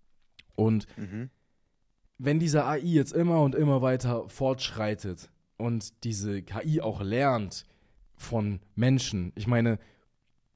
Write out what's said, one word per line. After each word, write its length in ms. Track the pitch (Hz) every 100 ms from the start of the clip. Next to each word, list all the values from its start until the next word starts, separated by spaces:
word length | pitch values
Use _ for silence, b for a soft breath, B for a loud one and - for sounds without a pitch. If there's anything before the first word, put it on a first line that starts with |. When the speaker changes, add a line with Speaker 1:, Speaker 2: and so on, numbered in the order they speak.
| _ _ _ _ _
Speaker 1:
Und 320 | - 110 110 - -
Speaker 2:
Mhm. 340 | 104 104 127 - _ _ _ _ _ _ _ _
Speaker 1:
wenn 200 | 127 156
diese 260 | 165 147
A 120 | 127 151
I 180 | 165
jetzt 180 | 160 139
immer 280 | 160 175 165
und 160 | 143 135
immer 260 | 151 135
weiter 460 | 127 127 123 120 -
fortschreitet 1040 | - 135 131 - - 107 104 101 87 - _ _ _
und 480 | 117 117 - -
diese 380 | 120 107 104 101
K 200 | - 98
I 180 | 160 156
auch 200 | 113 101
lernt 640 | 98 117 139 123 98 - - _ _ _ _
von 460 | - - 117 104 98 - -
Menschen, 560 | 123 131 - 104 90
ich 140 | - 104
meine, 320 | 120 117 110 b b b _ _ _ _